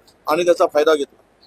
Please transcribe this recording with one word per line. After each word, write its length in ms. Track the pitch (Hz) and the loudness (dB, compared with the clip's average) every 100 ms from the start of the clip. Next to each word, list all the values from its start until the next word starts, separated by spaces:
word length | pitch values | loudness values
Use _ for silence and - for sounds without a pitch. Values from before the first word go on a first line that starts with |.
| _ _ - | _ _ -6
आणि 160 | 156 | -2
त्याचा 220 | 175 165 - | 0 0 0
फायदा 280 | 147 151 | 0 0
घेतला. 280 | 156 143 _ _ _ | 0 -2 _ _ _